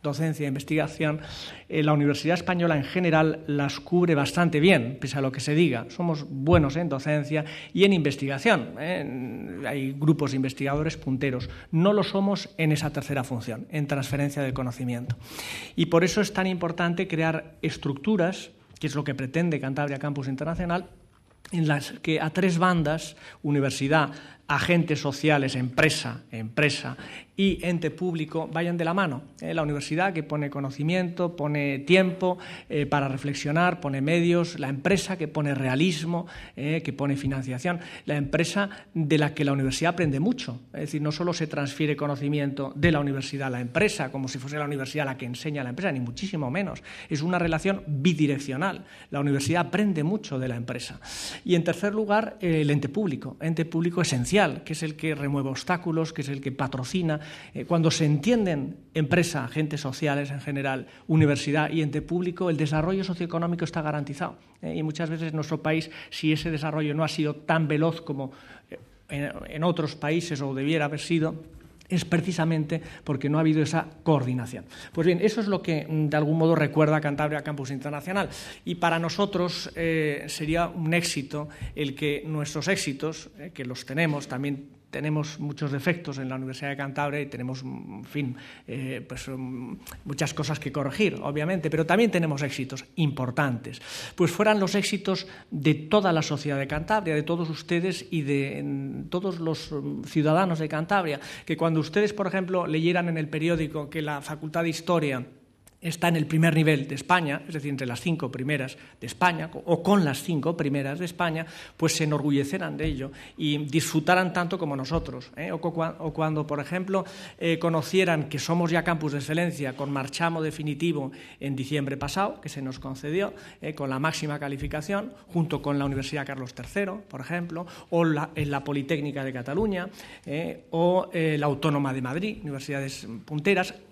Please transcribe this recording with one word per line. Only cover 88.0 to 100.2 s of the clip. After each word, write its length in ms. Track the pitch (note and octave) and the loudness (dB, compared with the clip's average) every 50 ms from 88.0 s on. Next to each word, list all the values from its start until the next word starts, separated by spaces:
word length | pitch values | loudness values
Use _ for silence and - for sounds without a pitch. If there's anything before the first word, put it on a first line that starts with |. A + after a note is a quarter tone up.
| - | -14
fin, 320 | - - D3 C#3+ B2+ B2 - - - - - - | -8 -6 -4 -4 -4 -6 -8 -12 -18 -20 -20 -14
eh, 360 | - A#2+ C3+ C3 C3 C3+ C3+ C3+ | -12 -10 -8 -8 -8 -8 -8 -10
pues, 200 | - B2+ B2 - | -10 -12 -12 -10
mm, 460 | C#3 C3 C3 C3 B2+ C3 A#2+ B2+ A#2 C#3 - - - - - - | -10 -8 -8 -8 -8 -8 -8 -8 -10 -12 -12 -14 -16 -18 -14 -10
muchas 280 | - C#3+ - D#3+ C#3 - | -10 -4 -2 -2 -2 -2
cosas 260 | - - A#2+ D#3 - | -4 -2 -2 -4 -4
que 120 | - C#3+ | -4 -6
corregir, 440 | C3+ D3+ C#3 C#3 C3 - G#3+ F3+ - - - | -4 -2 -4 -4 0 2 2 2 2 -2 -6
obviamente, 460 | C#3+ C#3+ D3+ D3+ E3 F#3+ F3+ D3+ F#3 | -4 -2 -2 0 0 -2 0 0 0
pero 160 | D3+ D#3 D#3+ | 0 0 4
también 260 | D#3 E3+ G3+ A#3+ A3 | 4 6 6 6 4
tenemos 320 | D#3+ G3 E3 D#3 C#3+ C#3 D3 | 4 2 2 2 0 -2 -2
éxitos 420 | C#3 - - B2+ B2+ C#3 C3 - - _ | -4 -2 -4 -6 -6 -8 -12 -14 -12 _
importantes. 840 | - D#3+ C#3+ C#3 - B2+ B2 A#2+ - D3 C#3 B2 A2+ - A#2 - - - - - - - - - | 2 2 2 2 0 -4 -2 0 0 2 2 0 -2 -6 -10 -14 -14 -14 -12 -12 -12 -12 -12 0
Pues 160 | - F3+ D#3+ | 2 2 2
fueran 280 | E3+ - G#3 G#3+ G#3+ G#3 | 4 4 6 6 6 6
los 160 | F#3+ F3 - | 4 2 2
éxitos 520 | G3+ G3 - - F#3+ - - F#3+ - - - - - - _ | 0 0 0 -2 -2 0 0 0 0 -2 -10 -14 -18 -14 _
de 240 | - D3 C#3 D#3+ D3 | -6 2 4 4 4
toda 380 | D3+ D#3 - G#3 G#3+ G3 F#3+ | 4 2 4 4 6 6 6
la 100 | E3 D#3+ | 4 4
sociedad 380 | D3 - D3+ C#3 - D3 C#3+ C#3 | 2 0 -2 -2 -2 -2 -2 -2
de 80 | C#3 | -2
Cantabria, 480 | C#3 D3 D3+ E3 F3 G#3+ A3 G3 E3+ D#3 | -2 -2 -4 0 2 0 2 2 2 0
de 80 | D3+ D3+ | 0 2
todos 260 | D#3 E3+ E3+ F3 D#3 | 0 0 0 0 -4
ustedes 560 | D#3+ - - - F3 E3+ E3+ F#3+ F3 F3+ - - | -4 -8 -4 -2 0 0 0 0 -2 -4 -6 -4
y 100 | - E3 | -2 -2
de, 400 | C#3+ C3+ C#3+ C#3 C#3 C#3 C#3 C#3+ C#3+ | 0 0 0 0 0 -2 -4 -6 -4
mm, 460 | C#3+ C#3+ C#3 C3+ C3+ - C3+ C#3 - | -4 -4 -4 -4 -6 -6 -8 -8 -4
todos 300 | - F3+ F#3 G3 F3+ E3+ | -4 -2 -2 -2 -4 -2
los, 320 | E3 D#3+ D#3 - - - | -2 -2 -2 -4 -6 -6
mm, 320 | D#3 C#3+ C#3 C#3+ C#3+ C3+ - | -6 -6 -4 -4 -6 -6 -8
ciudadanos 560 | - - D#3+ | -2 0 2